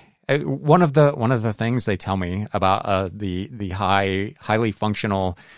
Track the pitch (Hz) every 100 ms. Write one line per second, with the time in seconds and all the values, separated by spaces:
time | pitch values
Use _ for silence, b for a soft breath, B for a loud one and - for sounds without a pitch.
0 | B B - 139 143 139 151 170 175 143
1 | 147 147 113 127 113 104 113 123 113 95
2 | - 95 90 92 107 104 92 98 - 95
3 | 95 101 104 90 98 120 98 98 98 98
4 | 98 95 104 - - 110 117 98 107 104
5 | 110 98 92 90 B